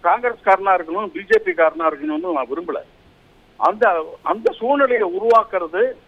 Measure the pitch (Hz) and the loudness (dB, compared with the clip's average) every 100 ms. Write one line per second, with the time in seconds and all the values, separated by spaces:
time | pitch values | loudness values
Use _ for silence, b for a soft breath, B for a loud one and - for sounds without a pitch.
0 | 175 220 240 226 202 190 196 180 160 180 | 2 2 0 -2 2 2 4 0 0 -6
1 | 208 175 196 220 190 170 160 156 165 147 | -6 -10 0 2 2 2 2 2 -2 -2
2 | 151 156 180 156 120 143 180 - - _ | -6 -4 -4 -4 -4 -6 -6 -8 -10 _
3 | _ _ _ _ _ _ 156 214 226 170 | _ _ _ _ _ _ 0 2 2 2
4 | 160 - - 202 226 - 226 285 269 240 | -4 -8 -6 -2 -2 -2 -2 2 2 2
5 | 190 180 226 233 220 190 165 175 254 240 | 0 -2 2 2 2 -6 -4 -2 -2 -4